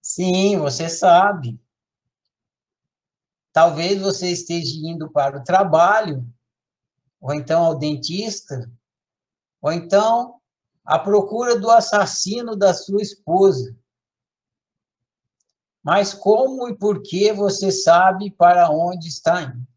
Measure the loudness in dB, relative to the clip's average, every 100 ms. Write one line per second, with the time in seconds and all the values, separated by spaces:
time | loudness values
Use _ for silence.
0 | -10 -6 -2 0 0 0 -4 -6 -8 0
1 | 4 6 4 -2 -10 -12 _ _ _ _
2 | _ _ _ _ _ _ _ _ _ _
3 | _ _ _ _ _ 2 4 2 -2 -2
4 | -2 -4 -4 -6 -6 -6 -6 -8 -10 -10
5 | -6 -2 -2 -4 0 0 2 4 4 2
6 | -2 -8 -12 _ _ _ _ _ _ _
7 | _ _ -8 -8 0 2 2 0 -4 -4
8 | -6 -6 -8 -10 -12 -12 -12 -20 _ _
9 | _ _ _ _ _ _ -6 -6 0 2
10 | 2 0 -4 -14 _ _ _ _ -4 -2
11 | 2 0 0 -4 0 0 4 4 4 0
12 | 0 -4 -6 -6 -8 2 2 2 -2 -4
13 | -4 -10 -2 4 4 2 -6 -14 _ _
14 | _ _ _ _ _ _ _ _ _ _
15 | _ _ _ _ _ _ _ _ 0 0
16 | 0 -2 2 2 2 -2 -10 -4 -2 -4
17 | -6 0 0 0 -2 -2 -4 0 4 4
18 | 4 0 -8 2 4 6 4 2 -2 -6
19 | -12 -6 -2 -2 -4 -14 -16